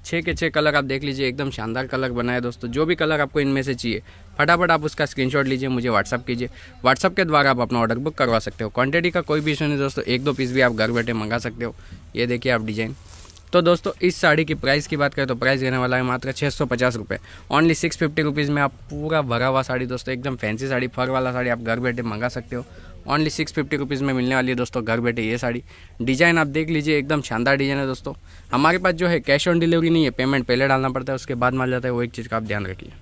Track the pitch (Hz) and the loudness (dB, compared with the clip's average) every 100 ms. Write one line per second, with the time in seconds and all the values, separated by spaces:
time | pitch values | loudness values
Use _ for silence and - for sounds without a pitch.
0 | - 170 170 190 165 156 151 147 139 135 | -4 -4 -2 -2 0 2 2 2 0 -4
1 | 143 135 131 131 139 123 110 117 131 131 | -4 -2 -2 -2 -4 -4 -4 -4 -4 -2
2 | 131 120 120 123 120 120 123 127 160 175 | -2 0 0 0 -2 -6 -6 -2 0 0
3 | 156 151 139 156 139 135 131 120 117 107 | 0 0 0 0 2 0 -2 -4 -4 -4
4 | - - - - 147 170 175 160 151 - | -8 -20 -10 0 4 4 4 2 2 -2
5 | 147 - 127 139 135 131 135 127 120 107 | -4 0 0 2 2 0 0 -2 2 2
6 | 98 123 123 120 123 - - - 123 135 | 2 -4 -4 -4 -6 -10 -20 0 2 4
7 | 190 185 175 151 139 123 117 123 113 117 | 2 2 2 4 4 2 2 2 2 0
8 | 147 - 127 113 - - 107 120 131 170 | -2 0 2 2 0 -6 -4 0 2 2
9 | 175 175 160 151 151 143 151 143 139 - | 0 -2 0 0 0 0 0 0 -2 -2
10 | - 123 143 135 127 127 127 110 110 120 | -2 0 0 0 0 4 2 4 2 2
11 | 117 113 107 117 117 117 117 - - - | 0 -2 -2 -4 -4 -6 -8 -8 -18 -20
12 | - 113 120 120 127 117 110 107 110 135 | -10 -4 -2 0 0 0 0 -4 -4 -8
13 | - - - - - 180 165 170 202 - | -16 -20 -20 -20 0 2 4 2 0 0
14 | 180 - 170 151 156 156 131 143 143 147 | 0 2 2 4 2 -2 0 0 0 -2
15 | 143 - 135 120 131 135 131 127 127 127 | 0 0 -2 0 2 2 0 0 0 0
16 | 127 127 131 135 143 - 135 120 127 117 | 0 -2 -4 -2 -4 -2 -2 2 0 0
17 | 104 98 - - - 143 165 156 170 - | -6 -8 -10 -20 0 4 4 2 -2 -2
18 | 156 156 151 143 143 147 143 - - 147 | -2 0 -2 0 0 0 0 -4 -12 -8
19 | 156 156 135 117 131 131 131 127 127 127 | -2 -2 0 0 2 0 0 -4 -4 -6
20 | - 127 135 123 107 110 135 127 127 127 | -6 -6 -4 -4 -4 -4 -2 -2 -2 -2
21 | 127 131 127 127 123 117 113 117 123 120 | -2 0 0 0 -2 -2 0 0 0 -2
22 | 117 104 123 123 - 123 - - - - | -4 -2 -4 -4 -8 -10 -10 -18 -20 -16
23 | - 147 156 - - - 139 147 135 135 | -2 0 0 -2 -4 -4 -2 -2 -2 -2
24 | 139 127 123 131 127 123 123 127 110 117 | 0 0 2 2 0 0 -2 -4 -2 0
25 | 120 120 110 120 123 120 - - - - | 0 0 -2 -2 -2 -4 -8 -20 -20 -6
26 | 117 131 170 165 151 147 156 160 147 147 | -2 4 4 4 2 0 0 0 2 0
27 | 139 151 139 113 123 139 139 139 135 127 | 0 -2 -2 0 2 2 2 0 -2 -6
28 | 139 139 - - - 123 151 185 185 165 | -8 -12 -18 -20 -4 2 2 2 0 2
29 | 180 165 131 143 180 170 170 165 165 165 | 2 2 2 2 4 2 4 4 4 4
30 | 143 123 127 139 120 123 135 135 135 131 | 2 2 0 0 2 2 4 2 2 -2
31 | 131 131 - 120 123 131 127 127 127 123 | -4 -6 -4 0 0 2 0 0 0 -2
32 | 120 - 113 113 110 104 95 92 - - | -2 -6 -6 -6 -4 -4 -4 -8 -14 -18